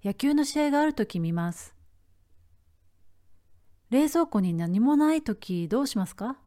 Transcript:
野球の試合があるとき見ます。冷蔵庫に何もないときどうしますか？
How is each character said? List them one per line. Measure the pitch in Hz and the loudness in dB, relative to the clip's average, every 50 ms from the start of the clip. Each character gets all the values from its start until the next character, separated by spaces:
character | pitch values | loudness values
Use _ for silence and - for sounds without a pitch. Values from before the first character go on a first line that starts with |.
| - | -4
野 | 196 202 | -6 -4
球 | - - 277 294 | 0 0 2 2
の | 294 294 | 2 0
試 | 285 - 302 | 0 0 0
合 | 302 294 | 0 2
が | 277 285 | 2 2
あ | 302 | 2
る | 311 294 | 2 0
と | - 214 | -2 -4
き | 214 - 180 | -2 -2 -4
見 | 165 165 170 | -2 -2 -2
ま | 170 170 175 | -2 -2 -4
す。 | 180 - - - - - - - _ _ _ _ _ _ _ _ - - _ _ - _ _ _ _ _ _ - _ _ - - - - _ _ - - _ _ - _ _ - - _ _ _ | -6 -8 -14 -20 -20 -20 -20 -20 _ _ _ _ _ _ _ _ -20 -20 _ _ -20 _ _ _ _ _ _ -20 _ _ -20 -20 -20 -20 _ _ -20 -20 _ _ -20 _ _ -20 -20 _ _ _
冷 | 233 262 302 302 | 0 2 2 2
蔵 | - 330 339 | 2 0 0
庫 | 330 - 208 | 2 0 0
に | 190 180 170 | 0 0 0
何 | 165 170 170 180 202 | -2 -2 0 0 2
も | 233 269 302 | 2 4 4
な | 285 302 302 320 | 4 4 4 2
い | 320 | 0
と | 294 - 208 | -2 -4 -8
き | - - - 185 175 170 | -8 -6 -6 -4 -4 -2
ど | 160 190 254 | -2 -2 -2
う | 277 | -2
し | 269 - | -2 -2
ま | 208 190 | -4 -4
す | - - | -4 -6
か？ | - 196 240 269 - _ | -10 -8 -8 -8 -10 _